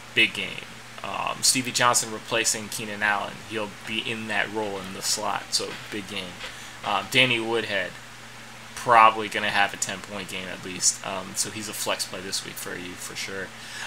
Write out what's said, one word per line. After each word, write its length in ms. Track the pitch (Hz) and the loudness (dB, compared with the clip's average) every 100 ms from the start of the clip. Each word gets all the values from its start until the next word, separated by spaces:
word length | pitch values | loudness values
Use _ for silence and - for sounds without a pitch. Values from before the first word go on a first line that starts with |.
| - - | -2 4
big 180 | 110 | 4
game. 320 | 98 90 87 - - - - | 2 -6 -8 -10 -14 -14 -10
Um, 360 | 101 95 90 - | -6 -2 -2 2
Stevie 300 | 120 135 123 | 4 4 2
Johnson 420 | 120 123 120 117 | 4 6 6 2
replacing 560 | 107 - 117 110 113 104 | -4 -2 2 2 0 -2
Keenan 340 | - 107 104 | -6 -6 0
Allen. 300 | 107 101 95 92 - | 2 2 0 -6 -6
He'll 220 | 110 104 - - | -4 -4 -6 -6
be 140 | 110 | -4
in 280 | 117 113 110 | -2 -4 -2
that 240 | 101 - | -2 -2
role 260 | 104 107 98 | -2 -2 -4
in 140 | 92 | -6
the 80 | 95 | -6
slot, 420 | - - 104 101 - | -2 0 0 -2 -2
so 220 | - 101 - - | -2 -2 -6 -8
big 160 | 110 95 | -8 -6
game. 240 | 101 92 90 - - - - - | -8 -8 -10 -10 -12 -14 -8 0
Um, 220 | 98 98 | 0 4
Danny 300 | 131 127 120 | 4 6 4
Woodhead, 500 | 113 113 107 101 90 - - - - - - - - - | 2 0 2 0 -2 -6 -14 -16 -16 -16 -16 -16 -14 -2
probably 520 | - 117 113 110 107 | 8 12 12 10 0
gonna 220 | 107 104 | 0 2
have 240 | 101 101 | 4 2
a 40 | 95 | 0
ten-point 520 | - 95 95 101 90 | -4 -4 -6 -8 -6
game 180 | 95 92 | -6 -8
at 160 | 87 | -8
least. 420 | 95 90 - - - | -8 0 0 0 -2
Um, 280 | 98 95 95 | -6 -6 -4
so 160 | - | -4
he's 160 | 104 104 | -4 -6
a 60 | |
flex 320 | 101 - 95 - | -4 0 0 -2
play 160 | 98 | -6
this 240 | 95 92 - | -4 -4 -4
week 100 | - | -8
for 200 | - 92 | -8 -8
you, 180 | 90 | -8
for 240 | 87 - 90 | -10 -10 -8
sure. 320 | - 98 92 - - - | -6 -6 -8 -10 -12 -8